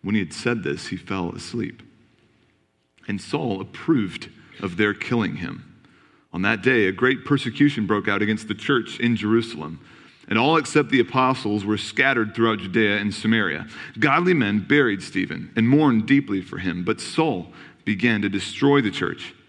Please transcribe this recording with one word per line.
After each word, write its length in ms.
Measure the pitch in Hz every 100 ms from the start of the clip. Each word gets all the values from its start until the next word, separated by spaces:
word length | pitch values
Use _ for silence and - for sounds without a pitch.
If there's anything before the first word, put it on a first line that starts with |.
When 120 | 95
he 60 | 107
had 120 | 85
said 300 | - 120 117
this, 240 | 78 71 -
he 100 | 92
fell 360 | - 98 87
asleep. 500 | - - 120 - - - _ _ _ _ _ _ _ _ _ _ _ -
And 140 | 101
Saul 400 | - 151 143 95
approved 680 | 98 - - 151 98 - - - - -
of 160 | 98 87
their 180 | 104
killing 420 | 101 - 120 95 73
him. 280 | 82 85 - - _ _ _ _ _
On 100 | 87
that 200 | 98 113
day, 240 | 117 127 95
a 60 |
great 320 | 95 127 131
persecution 640 | - 139 120 110 143 143 104
broke 200 | 104 101
out 160 | 101
against 260 | 104 107 -
the 60 |
church 460 | 101 - 135 110 -
in 160 | 120 110
Jerusalem, 640 | 104 113 113 - 76 82 - - - _ -
and 100 | 107
all 180 | 135 160
except 340 | 139 151 120
the 100 | 127
apostles 640 | 117 135 127 131 107 104
were 140 | 98 104
scattered 560 | - - 131 127 107
throughout 240 | 113 113 107
Judea 380 | 95 113 107 101
and 140 | 104
Samaria. 540 | 98 110 113 95 73 - - - -
Godly 360 | 147 147 180
men 260 | 175 104 107
buried 420 | 95 143 127 98
Stephen 480 | - 101 92 - - -
and 120 | 113
mourned 380 | 143 151 113 104
deeply 360 | 139 139 98
for 160 | 90 87
him, 260 | 90 85
but 160 | 90 -
Saul 520 | - - 160 98 82 - - _ -
began 340 | 101 120 107
to 80 | 101
destroy 540 | 98 - - 139 143
the 80 | 110
church. 420 | 90 92 - - -